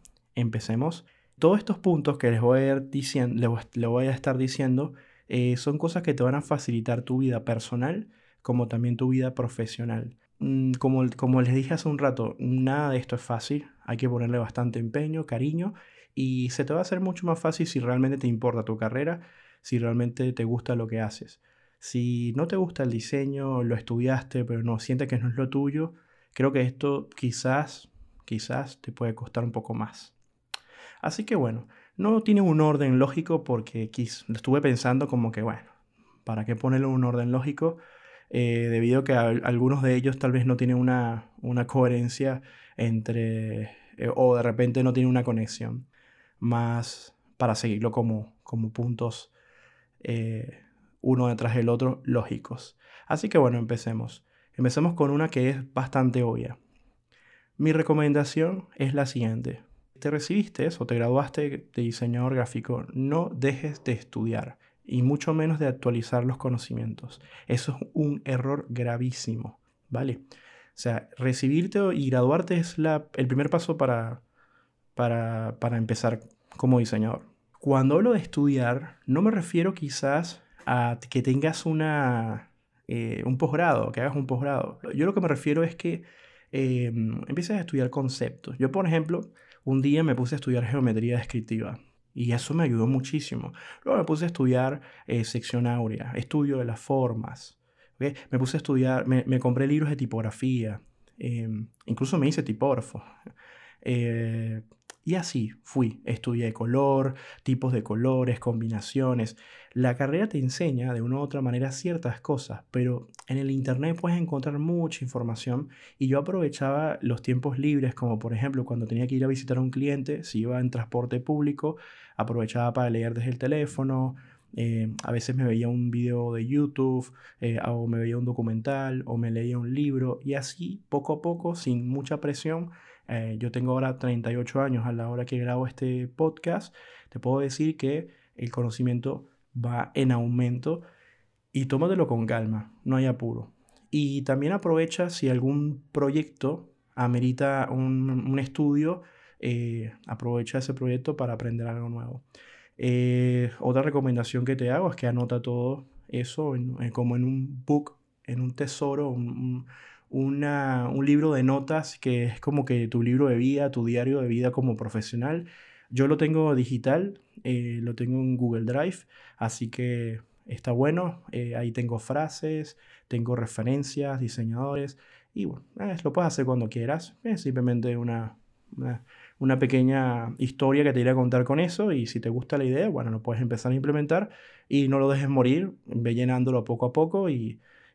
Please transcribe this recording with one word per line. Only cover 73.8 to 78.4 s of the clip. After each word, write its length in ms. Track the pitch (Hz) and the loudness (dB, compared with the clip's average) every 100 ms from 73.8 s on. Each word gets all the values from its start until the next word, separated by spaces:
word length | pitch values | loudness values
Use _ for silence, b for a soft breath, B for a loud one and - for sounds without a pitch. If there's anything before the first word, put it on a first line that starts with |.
| 131 117 113 120 _ b b b b b _ | 2 0 -2 -8 _ b b b b b _
para, 600 | - 120 117 113 113 113 117 | -2 0 0 -2 -4 -4 -4
para 180 | 120 117 | -2 0
empezar 420 | 110 113 117 113 - _ _ - | 0 0 0 -2 -6 _ _ 0
como 200 | 127 123 | 4 6
diseñador. 440 | 113 110 110 - - _ _ _ | 4 0 0 -2 -8 _ _ _
Cuando 360 | 143 135 135 | 2 4 6
hablo 180 | 156 233 | 6 6
de 60 | 220 | 4
estudiar, 800 | - - | 0 2